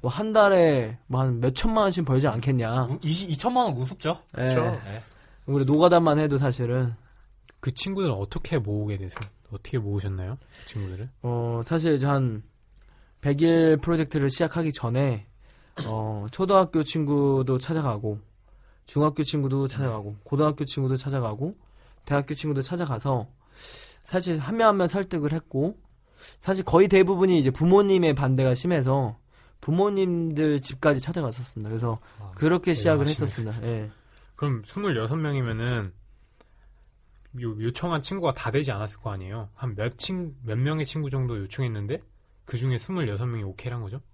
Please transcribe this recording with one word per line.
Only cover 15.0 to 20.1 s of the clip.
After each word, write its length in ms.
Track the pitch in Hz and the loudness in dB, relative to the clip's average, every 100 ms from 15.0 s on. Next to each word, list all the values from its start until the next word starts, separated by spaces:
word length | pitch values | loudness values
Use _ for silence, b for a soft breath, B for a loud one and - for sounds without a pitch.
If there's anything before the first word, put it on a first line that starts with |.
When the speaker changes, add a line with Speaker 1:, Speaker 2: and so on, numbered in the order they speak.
| 139 113 101 _ b b b - 143 | 0 -2 -8 _ b b b -12 -6
Speaker 1:
어, 400 | 110 107 107 104 | -4 -4 -6 -8
초등학교 520 | - 185 196 185 165 | -4 4 6 6 2
친구도 720 | 147 160 147 143 143 135 131 131 | 0 -2 0 2 4 2 2 0
찾아가고, 640 | 131 160 143 107 107 104 - _ _ - - _ - | 0 -2 -2 -2 -4 -6 -10 _ _ -20 -20 _ -6
중학교 380 | - 151 147 | 0 0 0
친구도 460 | 147 151 135 135 135 | -2 -2 0 0 -2
찾아가고, 480 | 123 135 110 104 | -2 -4 -4 -8